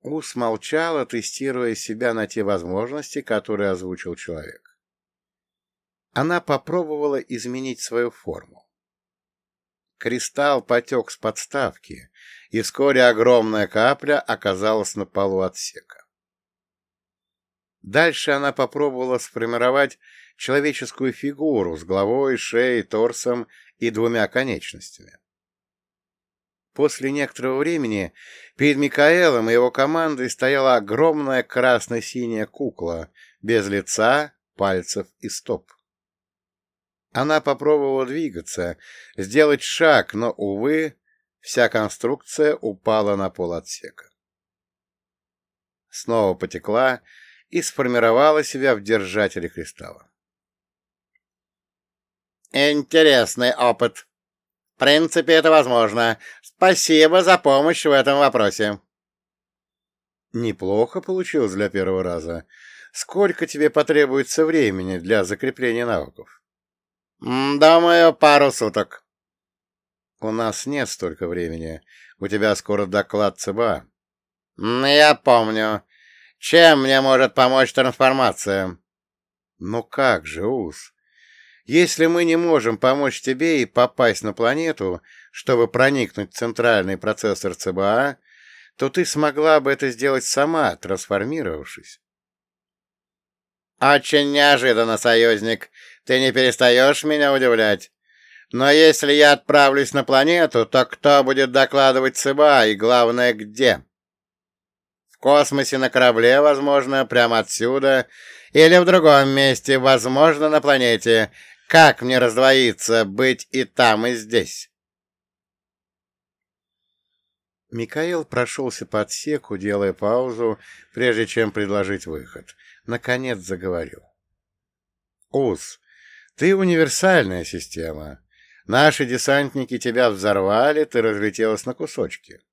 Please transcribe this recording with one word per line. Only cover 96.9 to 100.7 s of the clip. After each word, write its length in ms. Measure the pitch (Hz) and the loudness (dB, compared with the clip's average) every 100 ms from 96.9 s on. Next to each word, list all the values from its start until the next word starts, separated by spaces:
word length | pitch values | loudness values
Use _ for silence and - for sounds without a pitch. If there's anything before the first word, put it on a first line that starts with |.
| 151 | 2
меня 280 | 151 151 143 | -2 0 2
удивлять. 580 | 135 127 113 107 101 - _ _ _ _ - _ | 2 2 2 2 0 -6 _ _ _ _ -20 _
Но 180 | 123 135 | -2 4
если 440 | 151 160 151 143 | 6 6 4 0
я 180 | 147 147 | 6 6
отправлюсь 640 | 143 - 143 139 139 135 | 6 4 4 6 4 -2
на 100 | 139 | -4
планету, 640 | 131 135 147 175 160 120 | 2 2 4 2 0 0
то 200 | 110 | 0